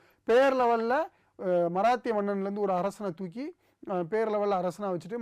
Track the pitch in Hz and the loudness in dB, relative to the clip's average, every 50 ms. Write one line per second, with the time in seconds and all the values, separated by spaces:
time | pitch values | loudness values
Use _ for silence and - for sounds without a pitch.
0 | _ _ _ _ _ - 220 247 269 277 262 262 254 233 233 233 226 226 254 294 | _ _ _ _ _ 4 6 6 6 6 4 4 4 4 4 2 2 0 0 0
1 | 330 - - _ _ _ _ - 202 185 180 175 175 170 170 185 202 233 247 240 | 0 -4 -8 _ _ _ _ -6 -2 0 2 2 2 2 0 2 2 2 2 0
2 | - 254 220 208 202 202 202 196 196 202 202 208 208 196 185 180 180 202 185 - | 0 -2 -2 0 0 -2 -2 -2 -4 -4 -4 -2 -2 0 0 0 -2 -4 -4 -6
3 | 214 196 165 165 196 180 165 233 277 320 359 - _ _ _ _ - - 202 180 | -6 -8 -6 -8 -10 -10 -10 -10 -10 -10 -12 -16 _ _ _ _ -10 -6 -4 -4
4 | 175 160 220 220 226 220 208 214 202 202 202 185 175 185 170 - 208 196 185 170 | -2 -2 -2 -2 0 0 0 0 0 0 0 0 -2 -2 -4 -4 -6 -4 -4 -6
5 | - 175 220 240 | -6 -8 -8 -6